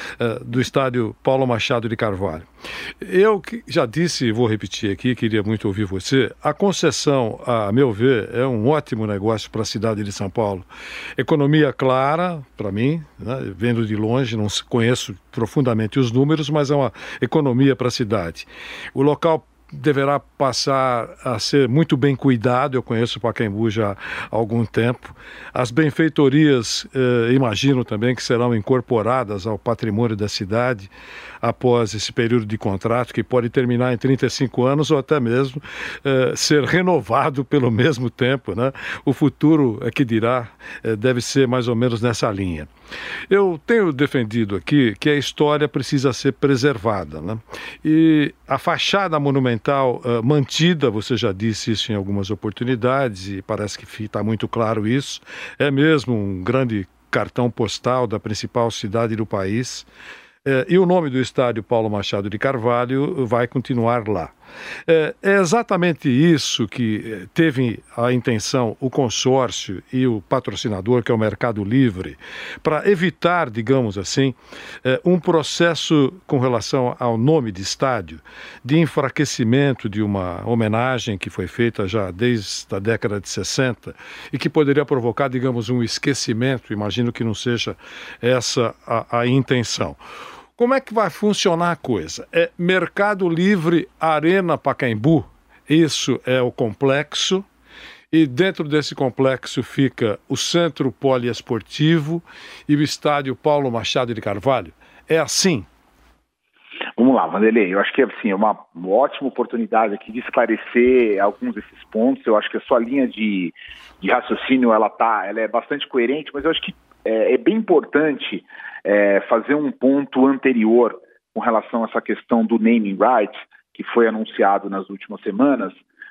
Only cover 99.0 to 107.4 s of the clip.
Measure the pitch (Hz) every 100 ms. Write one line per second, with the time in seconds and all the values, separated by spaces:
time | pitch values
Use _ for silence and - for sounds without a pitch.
99 | 135 - 135 127 - - - - 131 -
100 | 113 98 - 135 - 170 170 - 139 -
101 | 135 127 120 110 - 117 - - 156 165
102 | 147 170 - - - - - 147 147 -
103 | 151 143 135 120 156 147 135 117 98 139
104 | 120 110 104 101 127 127 82 - _ -
105 | - 160 143 - 190 131 - _ _ _
106 | _ _ _ _ _ _ - - - -
107 | 127 117 80 95